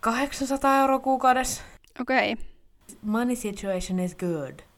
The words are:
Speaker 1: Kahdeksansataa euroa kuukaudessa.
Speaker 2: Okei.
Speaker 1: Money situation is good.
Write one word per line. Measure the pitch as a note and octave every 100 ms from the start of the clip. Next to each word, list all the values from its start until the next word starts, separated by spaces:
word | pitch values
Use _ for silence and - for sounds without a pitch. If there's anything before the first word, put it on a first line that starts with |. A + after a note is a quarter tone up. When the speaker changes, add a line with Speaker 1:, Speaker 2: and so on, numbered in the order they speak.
Speaker 1:
Kahdeksansataa | - A3+ C#4 - C4+ C#4 C#4 C4+
euroa | C4+ C4+
kuukaudessa. | C4+ C4 B3+ B3+ B3+ - - - _ -
Speaker 2:
Okei. | B3+ B3+ G#3 A3+ - - _ _ - -
Speaker 1:
Money | G#3 A3 B3 B3
situation | G#3+ G3 G3+ F#3 F3+ F#3
is | F3+ F3
good. | F3 E3 C3+ C#3 -